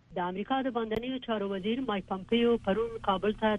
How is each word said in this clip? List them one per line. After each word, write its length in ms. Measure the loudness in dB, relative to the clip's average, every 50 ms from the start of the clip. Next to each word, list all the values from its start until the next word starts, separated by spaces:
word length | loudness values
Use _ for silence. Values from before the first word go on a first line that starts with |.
| _ -8 -6
د 100 | -4 -4 -2
امریکا 280 | -2 -4 -2 0 0 0 0
د 60 | 0 0
بهرنیو 420 | -2 -2 -2 -2 -2 -2 -4 -4 -4 -4
چارو 240 | -2 -2 -2 -2 -2
وزیر 300 | -4 -2 -2 -2 -2 0 -2 -2
مایک 180 | -2 -2 -4
پامپیو 480 | -4 -6 -6 0 2 4 4 6 6 4 4 2
پرون 320 | 0 0 0 0 -2 -4 -4 0
کابل 320 | 0 0 2 2 0 0 2 2
ته 160 | 2 2